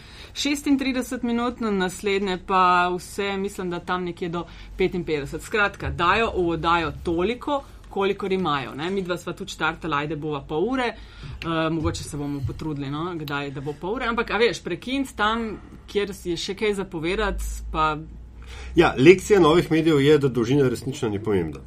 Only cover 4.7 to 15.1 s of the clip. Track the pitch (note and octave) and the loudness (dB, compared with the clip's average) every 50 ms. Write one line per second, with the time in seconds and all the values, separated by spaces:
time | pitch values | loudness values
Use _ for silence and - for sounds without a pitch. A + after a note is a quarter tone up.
4.7 | - - F#3+ F3+ - F3+ D#3 D3 D#3 D3 C#3 C#3 E3 D#3 - - - A3 G3+ G3 | -2 -2 0 0 0 -2 -2 -2 -2 -2 -2 -6 -8 -10 -8 -2 0 2 2 2
5.7 | G3 - D#3 C#3 C#3 C#3 E3+ F3 G3 A3 A#3 A3 - F#3 F3+ E3+ E3 D#3+ E3+ E3+ | 0 -4 -6 -6 -2 2 2 4 4 4 2 2 0 0 0 0 0 0 2 2
6.7 | E3+ E3+ E3 D3 C#3 - - F3+ E3 E3+ F3+ G#3 B3 B3 - - C#4+ C#4 C#4 - | 2 2 2 0 -4 -4 -4 -2 0 0 0 0 -2 -2 -2 -2 -2 -2 -4 -8
7.7 | - - - - - G3 G3 G3 G3 G3+ G#3+ F#3+ F#3+ F#3+ F#3 D#3 D3 C#3 B2+ G#2+ | -16 -20 -20 -8 -2 0 0 0 0 0 -2 -2 0 0 0 0 0 -2 -2 -4
8.7 | B2 C3+ D#3 F3+ G3 G3+ F#3 F3 F3+ E3+ - F3+ - - G3 - - - E3 D#3 | -6 -6 -6 -4 -2 -4 -2 -2 -4 -4 -4 -8 -10 -10 -10 -12 -6 -2 -2 -2
9.7 | E3 E3 - E3 D3+ C#3+ D3 D3+ D#3+ D3 D3 D#3 D3+ C#3 C#3 - D#3 D#3 F3+ A#3 | -2 -4 -4 -2 -2 -2 -2 -2 -4 -6 -4 -4 -6 -6 -6 -4 -2 0 0 0
10.7 | C4 C4 B3 A#3+ - - - - - - - - - - - E3 E3 D#3+ D#3+ D#3+ | 0 0 0 -2 -4 -6 -14 -18 -18 -16 -14 -14 -12 -8 -6 -4 -2 0 0 0
11.7 | E3 D#3+ D#3 E3 D#3+ - - - - C#3+ C#3+ C#3+ C#3+ C#3+ C3 C3 C#3 - D#3+ D#3 | 0 0 -2 -2 -2 -4 -8 -8 -8 -6 -6 -4 -4 -4 -4 -4 -6 -4 -6 -6
12.7 | D3+ C#3 C#3 C3+ C#3+ D3+ E3 F#3 F3 D#3+ D3+ C#3+ D3 C#3+ C#3+ C#3+ C3+ D3 C3+ D3 | -4 -4 -4 -6 -4 -4 -4 -6 -6 -6 -6 -6 -6 -4 -4 -6 -8 -8 -8 -8
13.7 | D3 D3+ F3 F3+ A3 C4+ B3+ A3+ A#3 A3 A3+ - F3+ G3+ A#3+ A3 E3 - - F3 | -8 -6 -6 -4 -4 -2 -2 -2 -2 -2 -2 -2 2 2 2 2 2 0 -6 -8
14.7 | F3 E3 - B3 C4 C#4 C4+ - | -8 -6 -6 -4 -4 -4 -4 -4